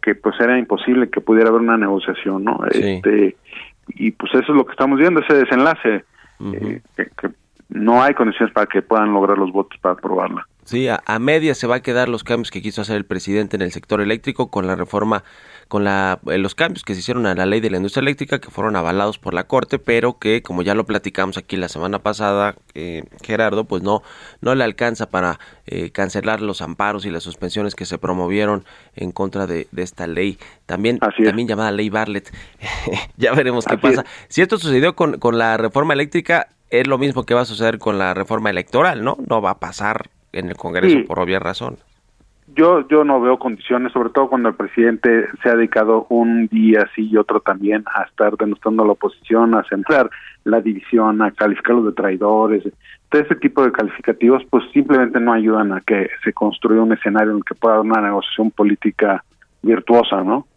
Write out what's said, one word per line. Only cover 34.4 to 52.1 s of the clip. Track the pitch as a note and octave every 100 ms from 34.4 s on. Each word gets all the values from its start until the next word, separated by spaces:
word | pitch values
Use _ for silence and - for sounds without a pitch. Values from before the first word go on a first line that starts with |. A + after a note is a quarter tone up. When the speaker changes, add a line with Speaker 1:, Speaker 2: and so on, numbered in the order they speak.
Speaker 2:
esto | F#3 G#3+
sucedió | E3 C3 D#3 -
con, | D#3+ A#2+
con | A#2+ A#2
la | A2+ A2
reforma | A2+ C3+ D3+
eléctrica, | C#3+ D3 E3+ E3 E3+ - _ _
es | A#2+ C3+
lo | C3
mismo | C#3+ B2+ A#2+
que |
va | A#2+
a |
suceder | B2 G#2+ A2+ A2+
con | - G2+
la | F#2
reforma | F#2 G2 A2 A2
electoral, | F#2 - A#2+ F3 C3+
¿no? | A2+ C#4+ C4
No | A2+
va | G2
a | G2
pasar | E2 - G#2 A2 - _ _
en | - F2+
el | F2
Congreso | E2+ E2+ F#3+ D3
Speaker 1:
Sí. |
Speaker 2:
por | - F2+
obvia | F2+ F#2+
razón. | F2+ G2 B2 B2 _ _ _ _ _ _ _ D3+
Speaker 1:
Yo, | D#3+ F3 D#3
yo | D3+
no | D3 C3+
veo | B2 B2+
condiciones, | C3 G#2+ - B2 B2
sobre | - A2+
todo | C#3+ C3+
cuando | C3 A#2
el | -
presidente | G2 - A#2 A2+ B2 A2+ - -
se | B2
ha |
dedicado | A#2 A2+ A#2 G#2+ A2+ -
un | A#2+ A#2 A#2 A2+
día | A2+ A2 A2 G#2 -
sí | A2
y | G#2+
otro | G#2 G#2+
también | - F#2+ G2+ G#2+ G#2+
a | G#2
estar | - - G#2 G#2
denostando | G#2+ G#2 A2 A2
a | G#2+
la |
oposición, | G2+ G2+ - - A2+ A#2
a | A2+ -
centrar | G2+ G2 D3 A#2+ - - -
la | - A2+
división, | G#2+ G2 - A#2+ A2 G#2+
a | G#2+
calificarlos | - G#2+ G2 - A#2+ A2
de |
traidores. | - G2